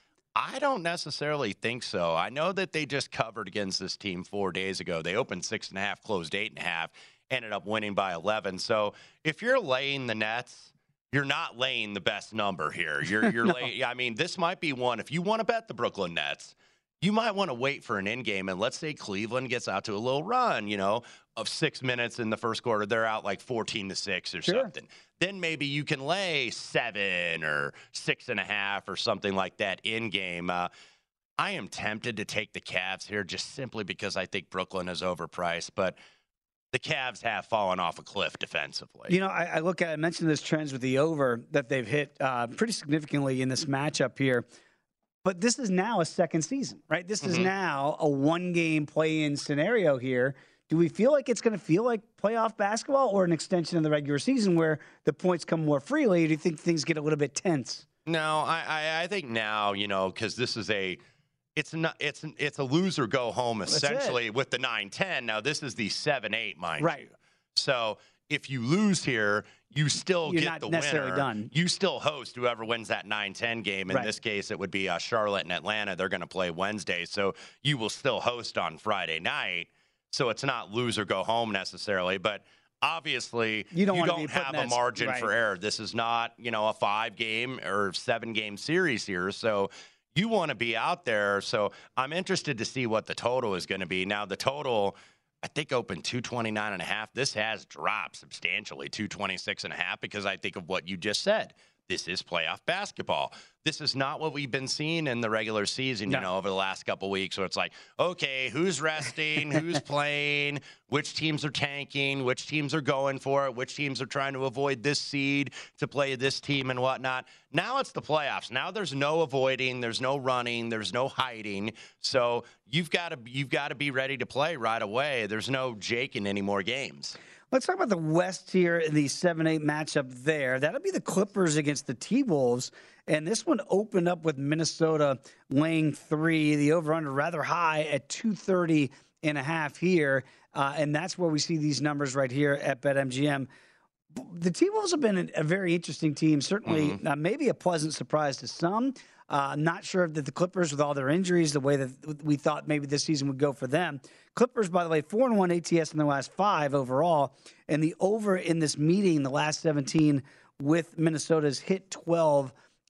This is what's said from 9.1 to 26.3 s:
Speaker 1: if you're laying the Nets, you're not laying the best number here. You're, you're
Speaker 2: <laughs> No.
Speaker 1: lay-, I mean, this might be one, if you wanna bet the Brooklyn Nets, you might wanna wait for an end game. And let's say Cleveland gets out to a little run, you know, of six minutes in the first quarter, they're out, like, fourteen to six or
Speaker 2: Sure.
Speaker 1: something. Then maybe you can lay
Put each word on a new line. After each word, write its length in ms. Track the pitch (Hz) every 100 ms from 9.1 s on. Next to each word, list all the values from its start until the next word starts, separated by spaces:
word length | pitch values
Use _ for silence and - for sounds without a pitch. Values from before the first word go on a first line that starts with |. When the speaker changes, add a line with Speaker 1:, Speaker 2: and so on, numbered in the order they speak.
| _
Speaker 1:
if 180 | 156 151
you're 180 | 226 262
laying 460 | 165 127 139 139 123
the 80 |
Nets, 580 | 107 107 117 - - - _ _ _ -
you're 140 | 139 139
not 320 | 147 156 113
laying 380 | 131 120 107 101
the 40 |
best 360 | 87 104 - 110
number 340 | 101 87 76
here. 320 | 87 80 73
You're, 260 | 78 107 208
you're 140 | 117 117
Speaker 2:
<laughs> 20 |
No. 60 |
Speaker 1:
lay-, 300 | 127 120 107
I 120 | 127 123
mean, 180 | 123
this 240 | 110 170 -
might 220 | 170 185
be 140 | 160
one, 260 | 127 123 113
if 120 | -
you 120 | 160
wanna 200 | 175 220
bet 240 | 220 226 -
the 60 |
Brooklyn 400 | 113 110 101 90
Nets, 400 | 82 71 73 - - _ _ _ -
you 100 | 180
might 200 | 214 226
wanna 240 | 196 185 120
wait 280 | 135 135
for 140 | - 104
an 100 | 98
end 180 | 120 110
game. 220 | 98 95
And 120 | 92
let's 180 | 117 -
say 160 | 156
Cleveland 560 | 131 - 98 110 127 131
gets 180 | 120 113
out 180 | 98 -
to 80 |
a 40 | 101
little 240 | 120 139
run, 460 | 175 254 240 131 104
you 100 | 104
know, 240 | 98 113 - - _ -
of 140 | 107
six 320 | - 151 -
minutes 380 | 131 123 120 -
in 100 | 110
the 80 | 107
first 240 | 117 110
quarter, 240 | 120 107 104
they're 220 | 113 113
out, 180 | 110 90
like, 160 | 95
fourteen 480 | - 117 101 113 95
to 60 | 90
six 400 | 101 90 - 87
or 80 |
Speaker 2:
Sure. 180 | - 220
Speaker 1:
something. 260 | 240 - - - _ -
Then 200 | 180 196
maybe 260 | 170 156 143
you 180 | 143
can 180 | 143 135
lay 500 | 139 185 185